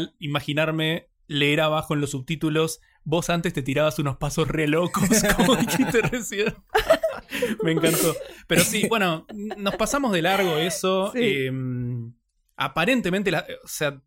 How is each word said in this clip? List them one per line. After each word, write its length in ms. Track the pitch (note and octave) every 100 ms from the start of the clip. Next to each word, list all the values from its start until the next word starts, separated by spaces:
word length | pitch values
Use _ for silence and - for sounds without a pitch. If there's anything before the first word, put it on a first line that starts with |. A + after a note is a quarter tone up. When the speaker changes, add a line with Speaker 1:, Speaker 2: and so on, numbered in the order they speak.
| D#3+ -
Speaker 1:
imaginarme 920 | D3 D3 - C#3+ D#3+ D#3+ D#3 E3 - _ -
leer 340 | C#3+ C#3+ D3+
abajo 340 | D#3 D#3 D3+
en 60 | D3
los 100 | C#3+
subtítulos, 720 | C3+ B2+ D#3 D#3 D#3 D#3+ - _ _
"Vos 260 | D3 E3+ F3+
antes 220 | E3+ E3+
te 100 | D#3
tirabas 360 | C3 C#3 D3+ D#3
unos 160 | C#3+ C3
pasos 320 | C#3+ D#3 D3
re 180 | D#3 D3+
locos", 380 | D#3+ F3 - F#3+
<laughs> 280 | A3 G3+ G#3
como 180 | A#3 F#3
dijiste 460 | A#3 F3 G#3 A3
recién. 500 | G3 B3 - G3 A3 - -
<laughs> 880 | - - D#5+ D#5+ B4+ - - A#4+ -
Me 80 | E3
encantó. 440 | E3 D#3+ E3 E3 - - - -
Pero 140 | E3+
sí, 240 | F3 G#3+ G3
bueno, 380 | A3+ F#3 D#3+ -
n-, 260 | G#3+ G#3+ G3+
nos 180 | G3 F#3+
pasamos 360 | G#3+ C#4 C4
de 100 | F3+
largo 360 | E3+ G3 F#3 D#3
eso. 540 | F3 - F#3+ F#3+ G3+
Speaker 2:
Sí. 80 | B3 A#3 C#3+ C3
Speaker 1:
Em, 680 | C3 B2+ B2 B2 B2 A#2 - _ _ _ -
aparentemente, 760 | C3+ D#3+ F#3 B3+ F3+ F#3+ G3
la, 160 | D#3 - -
o 40 | -
sea 340 | - D3 C3+